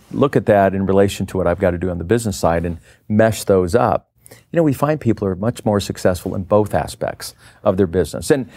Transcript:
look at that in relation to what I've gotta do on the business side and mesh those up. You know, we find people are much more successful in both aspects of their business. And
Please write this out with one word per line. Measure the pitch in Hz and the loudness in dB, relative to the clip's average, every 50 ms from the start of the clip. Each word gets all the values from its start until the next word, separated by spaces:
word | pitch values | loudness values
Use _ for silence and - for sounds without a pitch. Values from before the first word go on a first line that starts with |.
| _ _ - | _ _ -2
look | 110 127 143 - | 0 0 0 2
at | 139 101 | 0 2
that | - 107 101 98 98 95 | 4 4 4 4 4 2
in | 98 98 | 0 -2
relation | 92 95 98 101 101 - - 98 | 0 2 2 2 2 0 -4 -6
to | 92 - | -4 -4
what | 92 87 85 | -2 0 0
I've | 87 85 | 0 0
gotta | 98 92 87 | 0 0 0
do | 85 87 92 | -2 -4 -4
on | 87 87 | -4 -6
the | 85 | -2
business | 85 110 120 117 107 95 | 0 0 0 0 -2 -4
side | - - 85 85 85 85 | -2 0 0 0 0 -2
and | 87 80 80 - - - _ _ - | -4 -6 -8 -12 -20 -20 _ _ -2
mesh | 107 107 110 113 104 - - | 2 2 4 2 2 0 0
those | - 98 95 90 87 92 | 2 2 2 2 2 2
up. | 117 127 113 82 - - _ _ _ _ - - - _ _ - | 2 2 2 2 0 -4 _ _ _ _ -20 -20 -20 _ _ -2
You | |
know, | 165 170 | 0 2
we | 151 131 | 2 2
find | - - 143 156 143 | 0 0 -2 -2 0
people | - 117 107 - 104 | 0 -2 -2 0 -2
are | 98 92 | -4 -4
much | 85 98 117 120 - - | -2 -4 -4 -4 -2 -2
more | 110 104 101 | 0 0 0
successful | 95 - 98 - - 98 92 87 - 95 92 | 0 -4 -8 -2 0 0 0 0 -4 -6 -6
in | 101 92 | -6 -2
both | - 107 104 107 101 - | 0 2 2 2 2 0
aspects | 87 69 - - - - - - - - - - _ _ - _ _ - | -2 -4 -4 -6 -8 -8 -8 -8 -10 -14 -18 -18 _ _ -20 _ _ -2
of | 104 95 | 0 2
their | 92 101 85 | 2 0 0
business. | 78 95 85 80 - - 80 - | 0 0 -2 -2 -4 -8 -2 0
And | 156 139 123 - - | 0 0 0 -4 -12